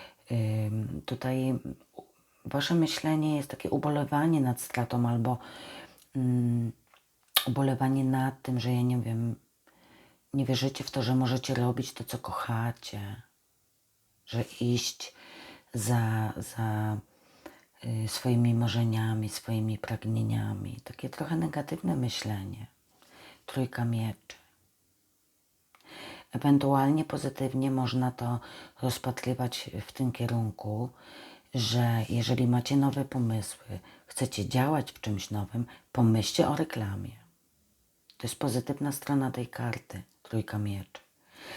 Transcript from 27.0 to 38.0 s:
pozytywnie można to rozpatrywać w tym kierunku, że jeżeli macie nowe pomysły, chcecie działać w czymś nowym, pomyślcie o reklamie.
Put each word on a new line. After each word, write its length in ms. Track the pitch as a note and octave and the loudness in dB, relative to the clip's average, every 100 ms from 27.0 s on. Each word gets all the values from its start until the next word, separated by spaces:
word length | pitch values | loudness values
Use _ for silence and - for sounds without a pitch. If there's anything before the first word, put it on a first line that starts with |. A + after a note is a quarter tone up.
pozytywnie 640 | D#3 C#3+ C#3 - C3+ C3 C3+ | 2 -2 -4 -4 -2 0 0
można 400 | C3 B2 B2+ B2+ | 0 0 2 0
to 300 | - A#2+ A#2+ - - - - | 0 -2 -2 -4 -18 -18 -4
rozpatrywać 880 | C3 - C3 C3 - B2+ B2 - - G#2+ - | -4 -2 -4 -4 -2 -2 -2 -4 -8 -10 -10
w 60 | |
tym 200 | - B2+ | -2 -2
kierunku, 800 | - A#2+ A#2 A2 - G#2+ G#2+ B2 - - - - - _ | 0 0 0 0 -4 -6 -4 -4 -8 -20 -20 -20 -20 _
że 500 | C3 G#2+ A#2 A#2 A#2 G#2+ | -2 2 4 4 2 2
jeżeli 380 | A#2+ A2 B2+ A#2+ | 0 2 2 4
macie 300 | B2 B2 C#3+ | 4 4 4
nowe 280 | C#3 C#3 | 4 2
pomysły, 720 | C3+ C3+ A#2 A2 G2 - - F#2+ - - - | -2 0 0 0 -4 -10 -10 -12 -12 -20 -10
chcecie 420 | - B2+ - F#2+ | -4 -4 -2 0
działać 440 | B2+ C3+ D#3 - | 2 4 2 -2
w 80 | - | -6
czymś 300 | A2 G2 - | -4 -4 -4
nowym, 360 | G#2 G2 A#2 A#2+ - _ | -4 -4 -4 -6 -8 _
pomyślcie 560 | - A2+ A2 G#2 - - | 4 6 6 4 2 2
o 80 | D3 | 2
reklamie. 600 | D#3 - G2+ G2 F#2+ A2 _ _ _ _ _ _ _ _ | -2 -2 -4 -4 -8 -12 _ _ _ _ _ _ _ _